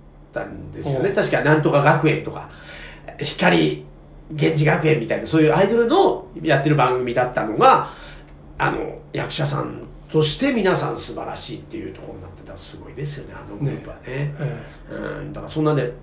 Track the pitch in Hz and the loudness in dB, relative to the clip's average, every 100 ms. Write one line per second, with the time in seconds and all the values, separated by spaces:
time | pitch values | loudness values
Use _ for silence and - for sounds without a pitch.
0 | - - - - - 92 - - 143 131 | -20 -20 -12 -10 -10 -12 -14 -8 -4 0
1 | 196 - 180 131 143 156 156 143 147 160 | 0 2 2 2 4 4 4 4 6 6
2 | 156 - - - - - - - - - | 4 0 -4 -10 -12 -18 -18 -18 -18 -18
3 | - - - - 180 170 156 151 - - | -16 -10 -8 0 4 4 4 0 -10 -20
4 | - - - 151 160 151 151 139 156 113 | -20 -20 -10 0 2 4 2 2 4 2
5 | - 160 - 160 156 156 196 233 233 349 | 0 -4 0 4 6 6 4 4 4 6
6 | 370 - - - 156 143 151 143 127 127 | 4 2 -6 -4 0 2 4 4 4 2
7 | 120 123 120 - 107 113 262 - - - | 0 0 0 0 -2 4 6 6 2 -10
8 | - - - - - - 143 - - - | -18 -18 -20 -20 -16 -4 -2 -2 -6 -10
9 | - - 62 - 69 64 62 60 - - | -10 -8 -6 -4 -2 -2 -6 -10 -14 -18
10 | - 160 151 - 277 240 185 143 139 117 | -2 2 2 2 0 2 2 2 0 -4
11 | - 110 - - - 110 - - - - | -8 -10 -10 -10 -10 -12 -12 -12 -12 -12
12 | - - - - - - - - - - | -16 -16 -16 -18 -18 -18 -16 -18 -16 -10
13 | 147 135 110 95 95 104 143 - - - | -10 -10 -12 -16 -14 -6 -4 -4 -10 -14
14 | - 135 147 143 139 113 - - - - | -10 -6 -6 -4 -6 -6 -12 -16 -14 -10
15 | - 98 98 101 - 156 151 139 - - | -8 -8 -10 -10 -8 0 2 2 0 -6